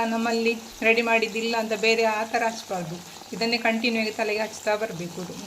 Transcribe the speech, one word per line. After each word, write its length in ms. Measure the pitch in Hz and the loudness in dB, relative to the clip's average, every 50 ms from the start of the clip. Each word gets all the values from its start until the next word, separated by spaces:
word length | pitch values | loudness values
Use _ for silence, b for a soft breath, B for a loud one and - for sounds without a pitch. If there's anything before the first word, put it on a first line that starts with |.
| 233 | 2
ನಮ್ಮಲ್ಲಿ 480 | 226 226 226 226 233 226 226 226 226 233 226 - - - - | 2 0 0 0 0 0 2 2 2 0 0 -6 -12 -8 2
ರೆಡಿ 200 | 226 220 226 233 | 4 4 4 4
ಮಾಡಿದ್ದಿಲ್ಲ 540 | 233 226 226 226 214 214 196 226 226 233 233 | 4 4 4 2 2 0 -2 -2 0 0 0
ಅಂತ 160 | 226 220 220 220 | 0 0 0 0
ಬೇರೆ 300 | 196 220 226 226 220 226 | 2 4 4 4 6 4
ಆ 200 | 220 214 214 226 | 4 2 0 0
ಥರ 200 | 226 247 233 226 | 0 0 0 0
ಹಚ್ಬಾರ್ದು, 480 | 226 220 - - - 196 180 170 156 175 175 - B B B - - 226 | 0 -2 -4 -6 -6 -4 -4 -4 -6 -8 -10 -12 B B B -14 -10 -4
ಇದನ್ನೇ 240 | 180 226 233 233 | -2 0 0 0
ಕಂಟಿನ್ಯೂ 440 | 226 - 226 226 226 233 240 226 226 | 2 2 2 2 2 2 2 2 2
ಆಗಿ 100 | 220 214 | 0 -2
ತಲೆಗೆ 280 | 214 - 220 214 208 214 | -2 -2 -2 0 0 0
ಹಚ್ತಾ 360 | 220 214 - - - 214 214 | -2 -4 -6 -4 0 0 0
ಬರಬೇಕು. 440 | 208 220 220 180 160 175 175 - 180 180 175 160 170 196 | 0 0 -4 -4 -6 -8 -8 -8 -8 -8 -8 -10 -12 -12